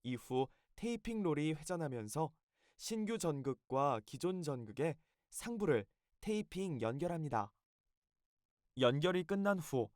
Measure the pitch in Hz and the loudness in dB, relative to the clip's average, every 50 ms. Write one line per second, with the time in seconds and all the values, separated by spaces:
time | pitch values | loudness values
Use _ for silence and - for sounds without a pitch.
0 | - 123 127 117 - - 127 127 139 135 _ _ _ _ _ - - 233 233 220 | -4 -6 -6 -6 -6 -2 0 0 0 0 _ _ _ _ _ -8 -4 -4 -4 -4
1 | _ 233 226 220 202 170 151 143 151 156 156 151 156 - 180 170 160 143 127 120 | _ -4 -4 0 2 2 2 2 0 0 -2 -2 -4 -6 -4 -2 -2 -4 -4 -4
2 | 107 107 - 151 160 151 _ _ _ _ _ _ _ _ _ - - - 226 220 | -6 -4 -2 -2 -2 -2 _ _ _ _ _ _ _ _ _ -12 -8 -6 -4 -2
3 | 214 208 233 220 - 170 147 139 131 135 131 - _ _ 131 135 139 143 127 110 | -2 -2 -2 0 0 -2 -2 0 -2 -2 -4 -4 _ _ 0 2 4 4 2 0
4 | 107 - - 127 - 180 185 185 165 147 139 123 117 107 104 - 147 165 147 - | -4 -10 -8 -2 -2 -2 -2 -2 -2 -4 -4 -4 -6 -8 -2 0 0 0 -2 -4
5 | _ _ _ _ _ _ - - - 226 240 220 208 170 139 113 98 _ _ _ | _ _ _ _ _ _ -14 -10 -8 -6 -4 0 4 4 4 4 2 _ _ _
6 | _ _ _ _ - 208 214 214 208 _ - 185 196 185 156 117 110 110 120 143 | _ _ _ _ -4 -2 -2 -2 -2 _ -6 -6 -4 -2 -2 0 0 -2 0 0
7 | 170 175 170 165 156 143 123 110 101 104 _ _ _ _ _ _ _ _ _ _ | -2 -2 -2 -2 -2 0 0 0 -2 -2 _ _ _ _ _ _ _ _ _ _
8 | _ _ _ _ _ _ _ _ _ _ _ _ _ _ _ 127 127 120 131 143 | _ _ _ _ _ _ _ _ _ _ _ _ _ _ _ 6 6 6 6 6
9 | 151 180 185 185 175 160 202 196 196 202 202 185 156 - - 127 113 - _ | 4 4 4 2 2 0 0 2 2 2 2 0 -2 0 0 0 0 0 _